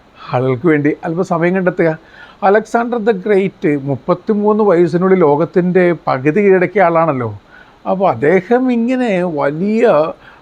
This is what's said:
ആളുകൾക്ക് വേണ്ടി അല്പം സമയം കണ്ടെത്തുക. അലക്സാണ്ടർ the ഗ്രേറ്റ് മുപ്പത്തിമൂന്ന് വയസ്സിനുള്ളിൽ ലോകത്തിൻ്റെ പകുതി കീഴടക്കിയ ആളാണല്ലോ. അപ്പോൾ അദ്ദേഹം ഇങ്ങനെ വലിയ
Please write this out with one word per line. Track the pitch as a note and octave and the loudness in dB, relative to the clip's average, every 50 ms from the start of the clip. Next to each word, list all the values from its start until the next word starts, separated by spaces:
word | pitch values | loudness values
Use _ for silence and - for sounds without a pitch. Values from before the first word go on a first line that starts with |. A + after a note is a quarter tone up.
| _ _ _ - - - - | _ _ _ -20 -12 -6 -4
ആളുകൾക്ക് | B2+ B2+ C3 C3 A#2+ - F3 | -2 -2 -2 -2 -2 0 0
വേണ്ടി | D#3 D3 C#3+ D3 D#3 - - | 0 2 2 -2 -2 -4 -6
അല്പം | F3 D#3+ E3 F#3+ | -8 -6 -6 -4
സമയം | F3+ F3+ E3 E3 F3 F#3 | -4 -2 -2 -2 0 0
കണ്ടെത്തുക. | F#3+ F#3 F3+ E3+ F3+ F3+ E3 D#3 D#3+ - - - - - - - - - | 0 -2 -2 -2 0 -2 -2 -2 -4 -10 -20 -20 -20 -20 -20 -12 -4 0
അലക്സാണ്ടർ | F#3+ G3 A3 G#3+ - - A#3 A#3 A#3+ A3+ A#3+ | 2 2 2 0 0 -4 -4 -2 -2 -4 -4
the | G3+ A3+ | -2 -2
ഗ്രേറ്റ് | A3+ F#3 F3+ G#3+ G#3+ F#3+ G3+ F#3+ - - - E3 D3 C#3+ C3 | -2 -2 -2 -2 0 0 0 -2 -4 -4 -2 -2 -2 -2 -2
മുപ്പത്തിമൂന്ന് | C#3 C#3 A#2+ - - F3 F3 - - A3 G#3 G#3 G#3 G#3+ G#3 A3 | -4 -6 -6 -2 -4 -4 -4 -2 -4 -2 0 0 0 0 2 2
വയസ്സിനുള്ളിൽ | G3+ F3+ E3 F3+ E3+ D3 F3 F3+ F#3+ F#3+ F#3 | 2 4 2 2 2 0 0 2 2 2 4
ലോകത്തിൻ്റെ | F3 D3 D3 D3 E3 D#3 - F#3+ F3 F3+ F3 F#3 F3+ F3 E3+ D#3+ - - | 4 4 2 2 0 -2 0 -2 0 2 2 2 2 2 0 -2 -4 -4
പകുതി | C3+ C3 B2+ D3+ D3+ G#3 | -4 -2 -2 0 0 2
കീഴടക്കിയ | G#3 G3+ F#3 F#3 F3+ F3+ F3+ G#3 F#3 | 4 4 4 4 2 0 0 2 2
ആളാണല്ലോ. | E3+ E3+ E3 E3 E3 C#3+ B2+ A#2+ A2+ G#2+ G2+ _ _ - - - - - _ - - | 2 2 2 0 0 0 -2 -4 -6 -8 -10 _ _ -20 -20 -20 -20 -20 _ -6 -6
അപ്പോൾ | F#3+ F#3 G3 F3 | -4 0 0 0
അദ്ദേഹം | C#3 A2+ C#3 D3 F3 F#3+ F#3 - A#3+ B3 C4 B3+ | 0 0 0 2 2 2 0 0 0 0 0 0
ഇങ്ങനെ | B3 A#3+ A3+ A#3 C4 B3+ B3+ A#3+ G3 F3+ F3 | 0 0 -2 -2 -2 -2 -2 -2 -2 -2 -2
വലിയ | F3+ E3 C#3+ C#3 C#3+ D3 D#3 F#3 G#3 G#3+ A3 A#3+ A#3 F3+ D3 D#3 E3 - - - - - - | -2 -4 -2 -2 -2 -2 -2 -4 -2 0 2 2 4 4 2 2 0 -4 -10 -16 -20 -20 -20